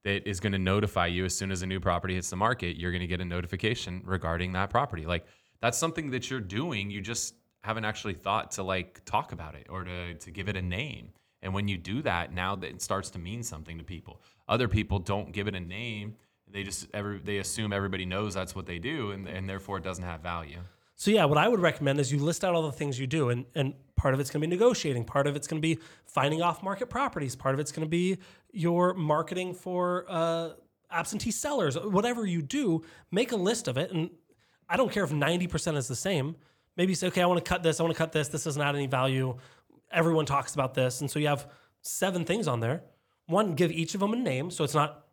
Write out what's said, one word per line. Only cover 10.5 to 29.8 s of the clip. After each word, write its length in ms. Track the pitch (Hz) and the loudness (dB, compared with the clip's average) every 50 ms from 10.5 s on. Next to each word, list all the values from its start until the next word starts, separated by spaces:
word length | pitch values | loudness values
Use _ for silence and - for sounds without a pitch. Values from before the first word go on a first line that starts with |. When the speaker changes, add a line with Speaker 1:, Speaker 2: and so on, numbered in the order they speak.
| 98 | -4
Speaker 1:
a 60 | 95 | -2
name. 480 | 90 90 90 98 147 147 113 - 57 - - _ _ _ _ _ | -2 -2 -4 -4 -4 -8 -10 -14 -16 -20 -20 _ _ _ _ _
And 100 | - 95 | -8 -4
when 140 | 95 98 104 | -4 -2 -2
you 100 | 101 101 85 | -2 -4 -4
do 240 | 82 92 104 135 | -4 -4 -6 -2
that, 300 | 151 127 90 87 85 65 | 0 0 0 0 -2 -4
now 220 | 82 90 90 95 101 | -4 -4 -2 -2 -4
that 140 | 95 90 69 | -4 -6 -10
it 140 | - - | -8 -10
starts 280 | - - 98 98 95 - | -4 -2 -2 -2 -2 -6
to 80 | - 90 | -10 -10
mean 240 | 85 90 107 120 | -8 -8 -8 -8
something 360 | 113 - - 78 78 80 85 82 | -8 -8 -10 -12 -12 -12 -12 -12
to 40 | |
people. 400 | 85 - 92 80 - - - - _ _ _ _ _ - | -12 -12 -14 -14 -14 -18 -20 -20 _ _ _ _ _ 0
Other 200 | 107 117 123 107 | 2 2 4 4
people 320 | 98 110 101 - 98 101 | 4 2 2 2 0 0
don't 320 | 85 - 98 101 - 69 | 0 0 -2 -2 -2 -4
give 160 | 90 104 98 104 | -6 -4 -4 -2
it 80 | 98 | -4
a 40 | 92 | -4
name. 540 | 87 85 92 104 120 117 110 104 104 110 110 _ _ _ _ _ _ _ | -8 -8 -8 -8 -8 -8 -8 -8 -8 -10 -12 _ _ _ _ _ _ _
They 140 | 98 101 | -8 -8
just, 240 | 101 101 98 - - - - | -6 -6 -8 -8 -10 -6 -6
every, 240 | 104 104 104 104 95 | -4 -4 -4 -4 -4
they 200 | 95 104 104 98 | -4 -2 -2 -2
assume 340 | 95 - - 120 107 101 | -2 -4 -4 -2 -2 0
everybody 340 | 101 101 98 98 95 92 90 | 0 0 0 0 -2 -2 -2
knows 280 | 90 92 101 107 104 92 | -2 -2 -2 -2 -2 -2
that's 200 | 95 92 90 - | -4 -4 -4 -6
what 120 | 95 85 | -10 -8
they 120 | 87 87 85 | -6 -8 -6
do, 320 | 87 131 156 151 113 101 | -4 -4 -4 -2 -4 -4
and, 160 | 101 95 98 | -6 -8 -8
and 220 | 85 80 92 95 95 | -8 -6 -6 -6 -6
therefore 300 | 95 95 98 - 98 92 | -6 -8 -6 -6 -6 -4
it 40 | |
doesn't 220 | 85 95 90 90 90 | -4 -6 -6 -6 -6
have 160 | 87 85 78 | -8 -8 -6
value. 400 | 82 87 85 85 82 73 73 87 87 92 _ _ _ _ _ | -6 -6 -6 -6 -6 -10 -12 -14 -14 -16 _ _ _ _ _
Speaker 2:
So 160 | - - 196 | -2 2 4
yeah, 140 | 220 214 165 | 6 6 6
what 140 | 143 151 147 | 6 6 4
I 100 | 170 226 | 6 4
would 100 | 247 202 | 4 4
recommend 400 | 175 160 139 - 147 135 139 147 | 4 2 2 4 2 2 4 2
is 140 | 139 120 | 2 2
you 80 | 143 143 | 2 2
list 240 | 143 165 165 - - | 2 0 0 0 0
out 100 | 185 175 | 2 2
all 80 | 165 | 2
the 80 | 160 151 | 0 -2
things 280 | 127 - 151 143 131 120 | -4 -4 -4 -4 -2 -2
you 80 | 135 127 | -2 -2
do, 220 | 143 165 139 120 | 0 2 2 2
and, 140 | 120 120 - - _ | 2 0 -2 -4 _
and 180 | 160 135 135 - - - _ _ | 0 0 0 -2 -6 -18 _ _
part 180 | - - 139 135 | 2 4 4 2
of 60 | 135 | 2
it's 100 | 143 - | 0 -2
gonna 120 | - 147 | 0 0
be 40 | 156 | 0
negotiating, 580 | 170 180 180 226 247 220 - - 151 131 120 117 | 0 4 6 6 6 6 6 0 0 0 0 -2
part 220 | - - 143 139 | 2 2 4 4
of 80 | 143 139 | 4 0
it's 140 | 147 - - | -2 -4 -4
gonna 120 | 156 156 | -2 0
be 200 | 151 160 160 - - - - - _ | 2 2 0 0 -2 -16 -20 -20 _
finding 360 | - - 143 131 143 156 160 | -4 0 2 4 4 4 4
off-market 460 | 170 175 156 - 196 190 196 190 254 247 | 2 2 2 0 -4 -4 -2 -4 -4 -4
properties, 460 | - 247 285 269 - 170 147 127 120 | 0 0 0 0 0 -2 -4 -4 -4
part 200 | - - 135 135 | 0 0 2 2
of 40 | 143 | 2
it's 140 | 151 - | 0 -2
gonna 160 | - 160 160 156 | -2 -4 -2 0
be 300 | 165 170 180 185 190 185 - - - - _ _ | 2 2 4 2 0 0 -4 -20 -20 -20 _ _
your 420 | - 202 160 170 170 175 180 180 185 | -4 0 2 4 4 6 4 4 4
marketing 600 | 185 156 151 151 156 160 - 185 180 180 185 180 | 2 2 2 2 2 2 -2 -2 -4 -4 -4 -6
for, 520 | 180 - 185 180 180 | -6 -6 -2 0 0